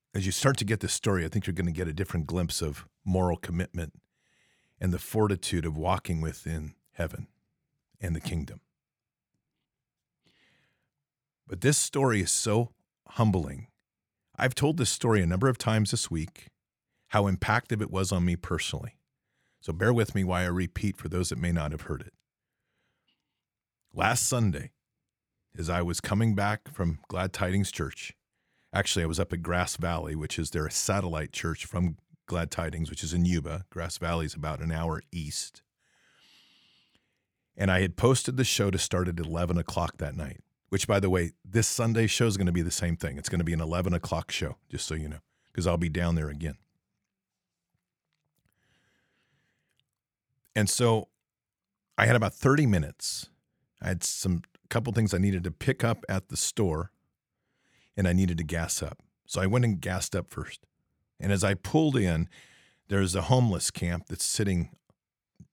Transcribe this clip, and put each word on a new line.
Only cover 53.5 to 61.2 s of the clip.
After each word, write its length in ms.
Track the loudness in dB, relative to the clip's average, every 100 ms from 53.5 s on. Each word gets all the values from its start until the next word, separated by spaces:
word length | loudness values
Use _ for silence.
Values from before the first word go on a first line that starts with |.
| _ _ _
I 60 | -4
had 160 | -2
some, 400 | -4 -4 -2 -2 -4 _ -6
couple 240 | -2 0
things 220 | 0 2
I 60 | 2
needed 260 | 2 0 -4
to 60 |
pick 340 | -4 -2 0 0
up 180 | -2 -4
at 180 | -6 -4
the 80 | -4
store, 560 | -4 0 0 0 -6 _ _ _ _ _ _ _ _ _ _ 0
and 140 | 4
I 40 |
needed 240 | 6 4 2
to 60 |
gas 400 | -2 -2 -2 -4
up. 180 | -6 -10 _ _ -8
So 140 | 0
I 60 | 2
went 160 | 4
and 160 | 4 2
gassed 380 | -2 -4 -2 -4
up 120 | -4
first. 380 | -8 -12 -12 _ _ _ _ _
And 140 | -6